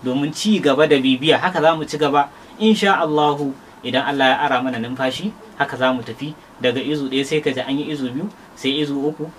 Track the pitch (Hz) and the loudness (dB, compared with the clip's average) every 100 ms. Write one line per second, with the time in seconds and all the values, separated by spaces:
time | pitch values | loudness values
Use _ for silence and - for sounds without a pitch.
0 | 127 131 147 - 208 196 143 131 151 143 | -4 -2 -2 -2 0 2 4 4 4 4
1 | 131 127 151 135 180 180 156 160 147 147 | 2 2 2 2 2 2 2 2 -2 -2
2 | 147 143 139 - - - 214 220 196 190 | 0 2 0 -4 -20 0 2 4 4 2
3 | 160 151 147 143 139 131 - - 123 127 | 2 2 2 2 -2 -6 -14 -14 -4 -2
4 | 139 143 131 131 143 127 131 117 120 131 | 0 2 2 4 2 0 -2 -4 -6 -4
5 | 131 131 196 - - - 139 120 127 127 | -4 -2 -6 -8 -10 -4 -4 0 0 0
6 | 113 113 147 151 - - 123 123 127 151 | -6 -10 -10 -12 -18 -4 -2 0 -2 -2
7 | 135 131 135 156 151 131 127 139 147 147 | -2 -2 -2 -2 -2 -2 -2 -4 -4 -4
8 | 127 131 202 - - - 135 143 147 139 | -4 -4 -8 -10 -20 -8 -4 -2 -2 -2
9 | 147 151 160 | -4 -4 -8